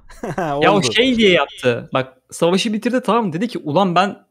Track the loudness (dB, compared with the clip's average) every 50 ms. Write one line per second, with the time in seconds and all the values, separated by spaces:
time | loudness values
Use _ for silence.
0 | -20 -20 -14 -12 -10 -8 -6 -4 -4 -4 -2 2 2 4 4 2 0 0 0 2
1 | 2 2 2 2 4 4 4 2 0 -2 -6 -2 -2 -2 -2 -2 -6 -4 -4 -4
2 | -4 -4 -10 _ _ _ -4 -2 0 2 2 0 0 -2 -4 -2 -2 -2 -2 -2
3 | 0 0 0 0 0 -2 -4 -4 -4 -4 -6 -8 -6 -2 0 2 2 2 2 2
4 | 0 0 -2 -10 _ _